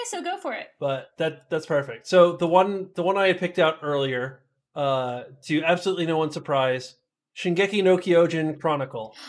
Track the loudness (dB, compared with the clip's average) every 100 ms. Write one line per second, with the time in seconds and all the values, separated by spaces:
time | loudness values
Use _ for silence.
0 | -6 -8 -8 -8 -8 -10 -12 -8 -6 -6
1 | -8 -6 -6 -6 -6 -6 -2 -2 -2 -10
2 | 2 6 6 4 2 4 4 -2 -8 -4
3 | -2 2 2 2 -2 2 2 0 -2 -2
4 | -2 -2 -6 -10 _ _ _ -4 -2 -2
5 | -4 -8 -12 -14 -4 0 2 0 0 -2
6 | -2 -2 -2 -6 -2 0 0 -2 -8 _
7 | _ _ _ -6 -2 0 0 2 4 4
8 | 4 4 4 2 -4 -2 -2 -2 -4 -8
9 | -12 -14